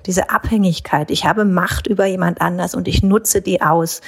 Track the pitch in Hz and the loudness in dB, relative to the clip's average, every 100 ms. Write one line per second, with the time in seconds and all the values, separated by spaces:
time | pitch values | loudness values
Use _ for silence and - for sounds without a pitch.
0 | - 180 - - - 220 185 160 - 147 | -4 -2 0 -2 0 2 2 0 -2 -2
1 | 156 - 156 208 208 180 180 - - 196 | 0 0 0 2 2 2 0 -4 -2 0
2 | 196 185 170 175 170 175 175 - 175 - | 0 0 -2 0 -2 -2 -4 -4 -2 2
3 | 196 214 214 202 190 180 160 165 165 - | 4 2 2 -2 0 0 2 2 0 -6